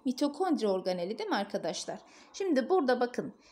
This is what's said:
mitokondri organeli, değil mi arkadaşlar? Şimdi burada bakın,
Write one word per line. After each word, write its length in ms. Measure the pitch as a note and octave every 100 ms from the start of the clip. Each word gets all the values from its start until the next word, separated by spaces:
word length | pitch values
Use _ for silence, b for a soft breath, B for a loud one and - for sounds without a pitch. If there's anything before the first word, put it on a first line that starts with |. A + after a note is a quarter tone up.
| C4
mitokondri 600 | B3 C#4+ D4 F#4 A#3+ G#3+
organeli, 500 | F#3 F#3 F3+ F3 A#3
değil 120 | G#4+
mi 60 | A3+
arkadaşlar? 640 | G3+ G3 E3 F3+ - F#3 - B B
Şimdi 360 | - G4 C4+ C4
burada 300 | F#4 C4 B3
bakın, 340 | B3 - D3 - b